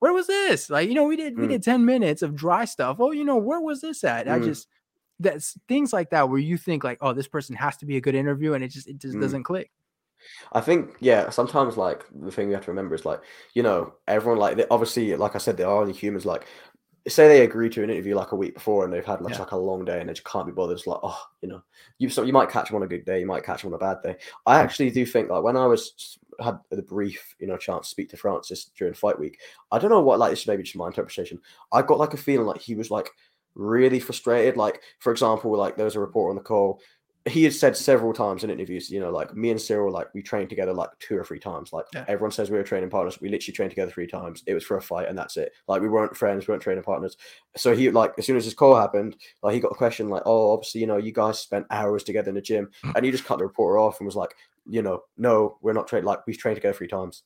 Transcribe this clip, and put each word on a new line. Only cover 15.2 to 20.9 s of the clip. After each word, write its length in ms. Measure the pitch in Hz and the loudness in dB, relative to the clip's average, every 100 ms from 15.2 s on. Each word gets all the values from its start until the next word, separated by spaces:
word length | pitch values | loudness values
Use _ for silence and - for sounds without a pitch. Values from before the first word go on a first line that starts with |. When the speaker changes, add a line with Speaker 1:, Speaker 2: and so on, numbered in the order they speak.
| 104 | -2
Speaker 2:
I 40 | 101 | -2
said, 180 | - 90 | -4 -2
they 80 | |
are 160 | 92 101 | 0 0
only 120 | 101 | 0
humans. 340 | 95 101 98 92 | -4 -6 -4 -4
Like, 200 | 85 - - - _ _ _ - | -6 -8 -20 -20 _ _ _ 0
say 200 | - 151 | 8 12
they 160 | 143 | 12
agree 260 | 117 110 113 | 8 4 -2
to 120 | 113 | -2
an 60 | 107 | -4
interview, 260 | 92 98 101 | -4 -2 -2
like, 160 | 92 | -2
a 40 | 98 | -4
week 180 | 92 | -4
before 300 | - - 101 | -4 0 0
and 80 | 92 | 0
they've 120 | 90 98 | -2 -4
had, 140 | 98 | -6
like, 100 | 90 | -6
Speaker 1:
Yeah. 60 | 98 | -8
Speaker 2:
like, 140 | 92 | -6
a 40 | 95 | -4
long 280 | 95 95 | -2 -4
day 160 | 90 87 | -4 -6
and 80 | 87 | -6
they 60 | |
just 120 | 85 - | -10 -8
can't 200 | 98 90 | -6 -6
be 60 | |
bothered. 260 | 87 87 87 | -4 -4 -4
It's 80 | |
like, 140 | - | -6